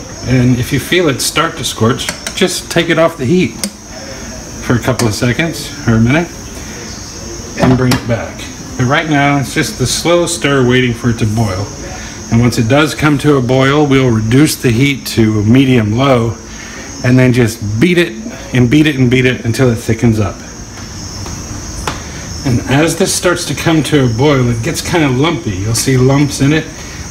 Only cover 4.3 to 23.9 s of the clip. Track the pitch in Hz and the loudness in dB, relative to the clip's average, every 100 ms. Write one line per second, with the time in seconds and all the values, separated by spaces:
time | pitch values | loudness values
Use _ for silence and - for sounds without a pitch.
4.3 | - - - - 123 - 123 117 101 123 | -14 -14 -12 -2 -2 0 -2 -2 0 -2
5.3 | 120 160 - - - 113 113 113 151 170 | 0 -2 -4 -10 -6 0 2 4 2 0
6.3 | - - - - - - - - - - | -8 -14 -14 -14 -14 -14 -14 -16 -16 -14
7.3 | - - - 127 123 127 123 120 113 - | -14 -12 -2 2 2 2 0 0 -4 -4
8.3 | - - - - - 123 147 160 147 143 | -10 -14 -14 -14 -4 0 0 2 2 2
9.3 | 143 120 - 127 113 127 - 156 175 170 | 2 0 -2 -4 -2 -2 -2 2 2 2
10.3 | - 143 139 120 127 127 117 120 110 110 | -2 0 2 4 4 2 0 -2 0 0
11.3 | 110 110 95 101 - - - - - - | 0 -2 -2 -6 -8 -12 -12 -12 -14 -2
12.3 | 117 120 120 113 139 151 - 151 143 147 | 2 2 2 2 4 2 2 2 2 4
13.3 | 139 120 131 135 147 147 135 131 113 110 | 2 4 2 4 4 4 4 4 2 4
14.3 | 127 151 - 135 113 139 135 - - 110 | 4 4 2 0 2 2 0 -4 2 2
15.3 | 107 104 120 135 127 107 113 139 127 113 | 4 4 4 6 4 2 2 2 2 2
16.3 | 107 - - - - - - 127 127 127 | -4 -10 -16 -14 -14 -14 -4 2 4 4
17.3 | 120 117 - 104 107 175 175 170 110 - | 4 2 0 -4 0 2 2 0 -4 -12
18.3 | - - 127 123 143 151 135 127 127 127 | -12 -4 0 4 4 4 4 2 4 2
19.3 | 120 117 110 131 113 - 110 120 107 98 | 0 -2 2 2 2 -2 2 2 2 0
20.3 | - - - - - - - - - - | -4 -14 -16 -16 -14 -14 -12 -12 -12 -12
21.3 | - - - - - - - - - - | -12 -10 -10 -10 -10 -8 -8 -10 -12 -12
22.3 | - 143 120 - 131 160 160 190 - 185 | -6 -2 0 2 2 2 2 0 0 0
23.3 | 175 - 143 - 160 147 | 0 -2 -4 0 2 2